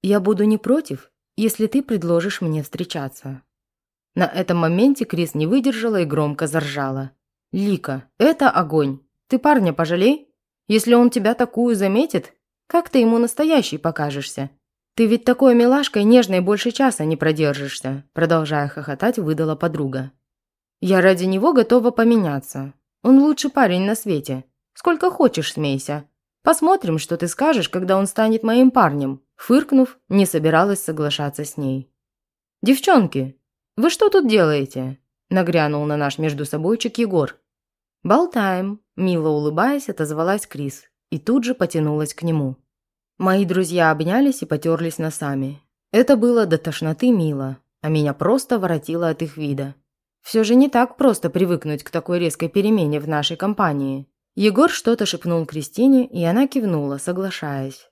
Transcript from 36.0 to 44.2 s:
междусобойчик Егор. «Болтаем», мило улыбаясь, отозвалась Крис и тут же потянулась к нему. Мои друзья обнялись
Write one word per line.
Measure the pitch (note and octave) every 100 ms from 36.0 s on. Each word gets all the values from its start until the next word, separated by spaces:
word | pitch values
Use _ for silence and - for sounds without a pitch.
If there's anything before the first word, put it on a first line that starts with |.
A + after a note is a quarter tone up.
| C#3+ C#3
междусобойчик | D#3 C#3+ C#3+ D3+ E3 A3+ A3+ A3+
Егор. | A3+ F3+ C3+ - _ _ _ _ _ _
«Болтаем», | E3+ A#3+ F4 B3+ G3 F#3 G3 G#3 _ -
мило | F#3 F3 D#3
улыбаясь, | D3+ D3 D#3 A#3+ C#4+ C4+
отозвалась | - D3+ D#3 E3+ G#3 -
Крис | C#3+ C#3 - _ _ _
и | D#3
тут | - C4
же | A#3
потянулась | B3+ E3+ E3 D3+ D3+ D3+
к | -
нему. | E3+ D#3 C3+ C3 _ _ _ _ _ _
Мои | F#3 F#3+
друзья | F#3+ F3+ E3+ F3 E3
обнялись | D#3 D#3+ A3+